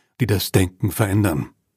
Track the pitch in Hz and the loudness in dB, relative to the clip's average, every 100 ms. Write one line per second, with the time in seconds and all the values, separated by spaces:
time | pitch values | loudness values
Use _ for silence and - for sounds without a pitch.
0 | _ - 113 98 - 98 92 - 104 - | _ -4 -2 0 0 0 0 -2 -4 -2
1 | 104 101 101 71 - _ _ | 0 2 2 0 -6 _ _